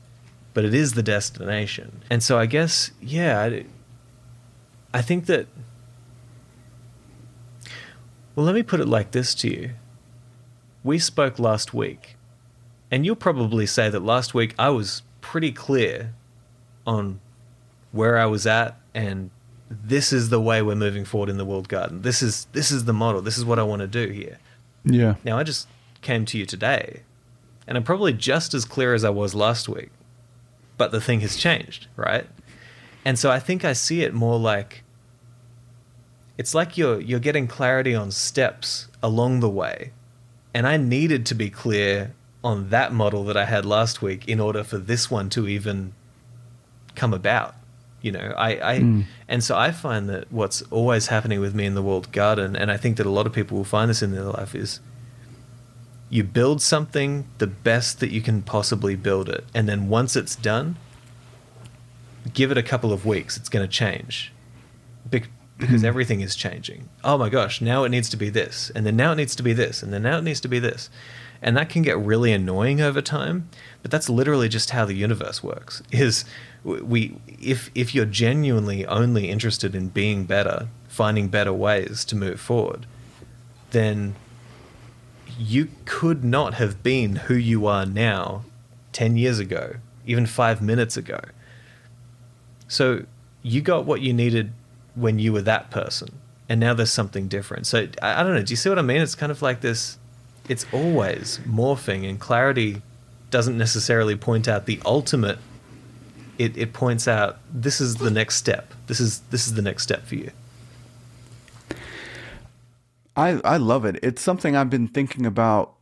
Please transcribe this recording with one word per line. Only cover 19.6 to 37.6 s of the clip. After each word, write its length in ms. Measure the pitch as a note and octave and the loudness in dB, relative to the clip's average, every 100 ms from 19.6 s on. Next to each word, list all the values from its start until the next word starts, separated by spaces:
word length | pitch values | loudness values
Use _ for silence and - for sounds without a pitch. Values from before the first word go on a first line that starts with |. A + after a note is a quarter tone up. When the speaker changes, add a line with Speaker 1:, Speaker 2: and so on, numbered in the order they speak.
| - | -16
Speaker 1:
this 420 | A2 G#2+ C#3 C3+ | -12 -2 0 2
is 180 | C3+ A2+ | 2 2
the 100 | A#2 | 2
way 220 | A2 A2+ | 4 4
we're 120 | G#2+ | 2
moving 300 | G#2 G#2 G2+ | 2 0 -2
forward 240 | G2 G#2+ G2+ | -4 -2 -2
in 80 | G2 | -2
the 80 | |
World 240 | G2 G2 F#2 | -4 -4 -4
Garden. 340 | G2 F2+ F2 | -4 -4 -4
This 200 | A#2 A#2+ | -2 0
is, 240 | A#2+ - - | 0 -2 -6
this 180 | - D3 | -2 0
is 160 | C#3 A#2 | 0 0
the 60 | |
model. 280 | G#2+ A2+ G2+ | 2 2 0
This 160 | G2+ A2+ | -2 -2
is 60 | |
what 140 | A#2 A#2 | 0 0
I 40 | |
wanna 240 | G#2+ G#2 G2 | 0 -2 -4
do 220 | A#2 G#2+ | -4 -4
here. 300 | G2+ - - _ - _ _ | -6 -12 -14 _ -20 _ _
Speaker 2:
Yeah. 300 | - B2 A2+ G2+ | 2 4 6 2
Speaker 1:
Now, 140 | B2 A2+ | 0 -2
I 40 | |
just 260 | D#3 C#3 - - _ - | -2 -6 -8 -18 _ -12
came 240 | - A#2 A2 | -4 -2 -2
to 120 | A2+ | -4
you 60 | F#2+ | -6
today, 560 | F2+ A2 C3+ - - - _ _ - _ - - | -4 0 0 -2 -12 -20 _ _ -20 _ -18 -4
and 100 | B2 | -2
I'm 80 | |
probably 280 | A2+ F#3 G3 | 0 0 2
just 420 | A2+ B2 C#3+ - | 0 0 0 0
as 100 | C#3 | -4
clear 300 | A2+ - B2+ | -4 0 2
as 100 | A#2 | 4
I 60 | G#2+ | 2
was 240 | G2+ G2+ | 0 0
last 340 | G#2 G#2+ A#2 - | 2 2 2 -4
week, 220 | - - - - - - - - _ - - | -8 -12 -20 -20 -20 -20 -20 -20 _ -10 -2
but 120 | A#2+ | 0
the 100 | A2+ | 0
thing 200 | - A#2 | 2 2
has 160 | G#2+ - | 0 0
changed, 500 | E3+ D#3 - - - - | 0 0 -2 -16 -16 -6
right? 300 | - A#2+ - - - - - - - - | -2 -2 -2 -16 -20 -20 -20 -20 -20 -8
And 140 | C3+ B2 | -2 2
so 120 | C#3+ | 2
I 80 | B2+ | 2
think 260 | - F#3 | 0 -2
I 100 | F3+ | 0
see 280 | B2+ - E3 | 0 0 0
it 120 | C#3+ | 0
more 240 | A#2 A#2 A#2 | 2 2 2
like, 440 | A2+ G#2 G2+ - - _ _ _ - - - - - - _ - - - - - | 2 0 -2 -14 -20 _ _ _ -20 -20 -20 -20 -20 -20 _ -20 -20 -20 -18 -10
it's 160 | B2 | -2
like 220 | D#3+ E3+ E3+ | 0 0 0
you're, 220 | D3 G#2+ | 2 2
you're 200 | G#2 B2 | 0 -2
getting 260 | C3 D3 B2 | 0 0 0
clarity 480 | - | 0